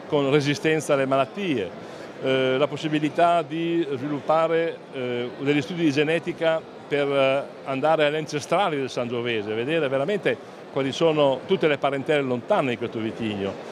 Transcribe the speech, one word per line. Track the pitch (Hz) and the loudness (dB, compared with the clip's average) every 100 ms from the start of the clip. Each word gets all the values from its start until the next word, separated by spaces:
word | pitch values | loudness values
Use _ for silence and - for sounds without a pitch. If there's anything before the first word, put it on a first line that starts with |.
| - | -2
con | 151 139 | 0 4
resistenza | 151 139 139 156 156 147 | 4 4 2 2 0 2
alle | 143 135 | 2 4
malattie, | 135 131 - 190 127 90 - - - - - | 2 2 -2 -2 -2 -2 -8 -14 -14 -14 -6
eh, | 135 131 131 131 | 0 2 2 2
la | 147 | 0
possibilità | 147 156 151 151 - 170 175 | 0 -2 0 0 4 4 4
di | 143 160 170 170 151 | 0 -4 -2 0 -2
sviluppare, | 131 143 147 135 160 165 165 165 127 - | -4 -4 -4 2 2 4 2 0 -4 -12
eh, | 135 123 120 120 - | -8 -4 -4 -4 -4
degli | 143 147 | 0 0
studi | - 175 | 0 0
di | 165 | 2
genetica | 135 147 165 165 147 165 160 160 - - | 2 2 0 -2 -2 0 0 -4 -16 -4
per, | 143 143 | 0 2
eh, | 139 135 135 113 - 139 | 4 4 2 -2 -10 -6
andare | 135 147 160 147 | -2 2 4 2
alle | 156 | 2
ancestrali | 156 147 - 170 202 147 | -4 -6 0 0 2 0
del | 127 | -4
Sangiovese, | - 120 120 120 113 101 | -4 -4 -2 -2 -2 -2
vedere | 110 123 165 139 | -4 0 0 0
veramente | 135 143 208 151 117 - - - | 0 0 0 0 -2 -6 -18 -8
quali | 139 135 | -4 -2
sono | - 165 156 143 131 - | 2 2 6 4 2 0
tutte | 190 165 | 2 2
le | 143 | 2
parentele | 139 139 135 151 | 0 -2 2 2
lontane | 135 123 110 208 143 | 2 -2 2 2 2
di | 113 | -2
questo | 117 117 | -4 -4
vitigno. | 110 104 113 104 98 92 - | -4 -4 -4 -2 -4 -4 -10